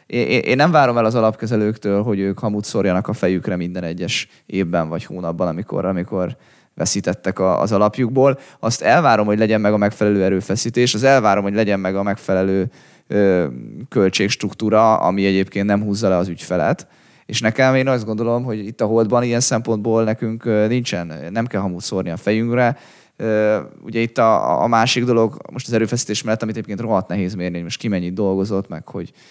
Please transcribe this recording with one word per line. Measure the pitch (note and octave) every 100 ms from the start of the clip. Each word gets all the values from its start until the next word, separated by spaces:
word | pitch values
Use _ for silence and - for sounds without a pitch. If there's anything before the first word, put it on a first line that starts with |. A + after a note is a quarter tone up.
| _
én, | A#2+ -
én, | B2
én | - C3
nem | D#3+
várom | D#3 C3 A#2
el | A2
az | A#2
alapkezelőktől, | A2 G#2+ A2+ A2+ G#2 G#2+ G#2 G2+
hogy | A2 G2+
ők | G2 F#2+
hamut | A2 G#2 G#2
szórjanak | A2 G2 F2+ -
a |
fejükre | - F#2 F#2 G#2+ F2+
minden | F2 F2+
egyes | F2 F2 E2+ - - _ -
évben | F#2+ F2 F2 D#2+
vagy | E2 -
hónapban, | F#2 E2+ E2+ F2+
amikor, | D#2+ G#2 F#2+ F2+
amikor | F#2 F#2 G2 F2+ - _ _ _ -
veszítettek | - G#2 F2+ - F#2+ F#2
a, | F#2+ F2+
az | G#2
alapjukból. | G2+ G#2 A#2 A#2+ C3 C#3 B2+ - -
Azt | A#2 A#2+
elvárom, | E2 D3 D3 G#2+ G#2
hogy | G#2
legyen | A2 A2
meg | G#2
a | G#2+
megfelelő | G2+ - G#2 G2+
erőfeszítés, | F#2+ F#2+ - G#2+ A#2 A#2+ B2
az | G#2+
elvárom, | C3+ C3+ G#2+ G2
hogy | G2
legyen | G2+ G#2+ G2
meg | F#2+ G2
a |
megfelelő, | G2+ G2 - F#2 F#2+ F#2+ F#2+ - - _ _
ö, | G#2 G2 F2+ D#2 B1 A1+ A#1+ B2+
költségstruktúra, | A#2+ F#2+ - G2+ - G2+ - A2 G#2+ A2+ A2
ami | F2 G2 G2
egyébként | G2 F#2+ G2+ G2+
nem | G2+
húzza | G#2 G2+ G#2+
le | F2+
az | F#2
ügyfelet. | E2+ - F2+ E2 E3+ - _ _ _ -
És | A#2
nekem, | A2 A2+ C3 C3
én | C3+
azt | B2 G#2+
gondolom, | G#2+ A#2 A#2+
hogy | B2+ G#2+ G2+
itt | A#2
a | G#2+
Holdban | A2+ A2 A#2+
ilyen | B2 A#2
szempontból | B2 A#2 A#2 A2 A2+ A2+
nekünk, | A2 A2 A2+ A2+ A#2+
ö, | G#2+ G#2+
nincsen, | B2 A#2 F#2 F2 D#2 D#2
nem | G#2+ A#2+
kell | G2+
hamut | G2 F2
szórni | - F#2+ F#2
a | E2+
fejünkre. | - A2 A#2 A#2+ A#2+ - - - _ _
Ö, | A2 G#2+ G#2+ G#2+ C#2 -
ugye | G2+ A2+
itt | A#2 -
a, | A2+ G2 A1+ C#2+
a | A2
másik | A2+ A#2 B2+
dolog, | B2 A#2 A2+ - -
most | - -
az |
erőfeszítés | A#2 G#2+ A#2+ - G#2
mellett, | A#2 A2
amit | A2 A2
egyébként | G#2+ G2+
rohadt | A2+ G2 F#2
nehéz | G2 F2+
mérni, | G2+ F2+ F2
hogy |
most | E2+ -
ki | A#2+
mennyit | F#2+ F2
dolgozott, | F#2 G2 F#2+ G2 G2 F#2+
meg | D#2+ -
hogy | F#2+ F2+ _ -